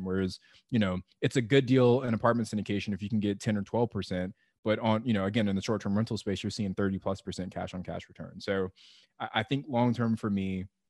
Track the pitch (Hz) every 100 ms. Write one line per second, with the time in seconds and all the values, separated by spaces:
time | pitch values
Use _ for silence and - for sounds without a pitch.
0 | 92 92 95 - _ - - 117 98 92
1 | - - 127 139 113 135 120 131 123 120
2 | 123 110 117 120 110 107 95 101 95 98
3 | 101 110 104 101 - 104 98 113 120 104
4 | - 90 92 - _ _ 110 107 113 110
5 | 120 107 95 110 104 98 - 107 101 101
6 | 113 113 - 95 107 - 101 92 101 95
7 | 98 98 - 92 92 90 92 92 90 87
8 | - - - - - 98 92 - - -
9 | _ - - - 110 139 143 120 123 120
10 | 117 113 110 98 95 95 92 _ _